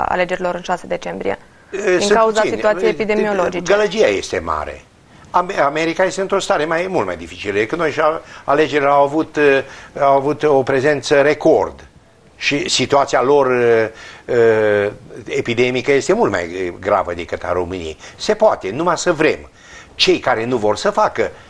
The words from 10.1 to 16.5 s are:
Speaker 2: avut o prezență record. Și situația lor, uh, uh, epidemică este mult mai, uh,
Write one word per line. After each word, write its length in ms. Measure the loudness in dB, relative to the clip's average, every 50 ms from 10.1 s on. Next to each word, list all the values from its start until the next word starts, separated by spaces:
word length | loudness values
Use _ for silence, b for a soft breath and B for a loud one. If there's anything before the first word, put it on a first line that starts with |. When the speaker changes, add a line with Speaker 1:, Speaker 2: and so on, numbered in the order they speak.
| 4
Speaker 2:
avut 260 | 4 2 0 -2 0
o 200 | 0 2 2 2
prezență 580 | 2 0 0 0 2 0 0 -2 0 2 2 4
record. 640 | 4 4 2 2 2 4 4 4 2 -2 -6 -12 -20 -20 _ -20 _ _ _ _ _ _ _
Și 320 | -8 -4 -4 -2 -2 -2 -2
situația 540 | -2 -2 0 2 2 2 2 2 0 0
lor, 240 | 2 4 4 4 4
uh, 920 | 2 2 2 4 4 4 4 2 0 -4 -12 -20 -20 -20 -14 -8 -2 2
uh, 560 | 4 4 4 4 4 2 2 2 2 0 -2 -4 -8 -16 -20 -20 -16 -12
epidemică 640 | -8 -6 -4 -2 -2 0 0 0 0 0 -2 0 2
este 200 | 2 2 2 2
mult 180 | 0 2 2 0
mai, 140 | 0 -2 -4
uh, 300 | -4